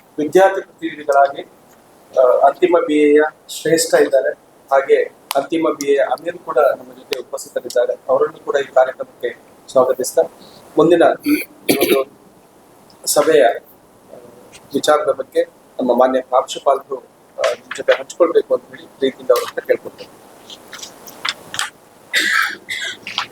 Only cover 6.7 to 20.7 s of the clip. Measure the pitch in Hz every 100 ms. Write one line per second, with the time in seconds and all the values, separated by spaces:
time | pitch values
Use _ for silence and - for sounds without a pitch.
6.7 | 131 127 127 127 131 - 135 - 127 123
7.7 | 120 123 120 - 135 151 - - 143 135
8.7 | 127 131 - 131 - 120 113 - - -
9.7 | 131 131 127 123 - 165 - - - -
10.7 | - 160 175 143 - 294 - - - -
11.7 | - - - - - _ _ _ _ _
12.7 | _ - - - - 160 156 117 - -
13.7 | - _ _ - - - - - - -
14.7 | 139 156 151 - 131 131 160 170 _ _
15.7 | - 127 120 131 131 - 127 131 - 143
16.7 | 135 - 127 - _ _ - 127 - -
17.7 | - 135 127 139 - 170 147 - 127 -
18.7 | 131 - - 135 - 127 120 - - -
19.7 | 123 104 - - - - - - - -